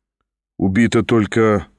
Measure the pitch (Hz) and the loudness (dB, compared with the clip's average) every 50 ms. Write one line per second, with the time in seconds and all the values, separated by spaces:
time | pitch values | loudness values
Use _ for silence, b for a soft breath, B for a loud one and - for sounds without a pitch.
0 | _ _ _ _ _ _ _ _ _ _ _ - 90 95 92 104 117 107 - 117 | _ _ _ _ _ _ _ _ _ _ _ -6 -4 -2 0 0 0 0 2 0
1 | 104 - 123 117 107 95 - 120 113 110 107 101 85 - _ | 0 0 0 0 0 0 0 0 0 2 0 0 -2 -6 _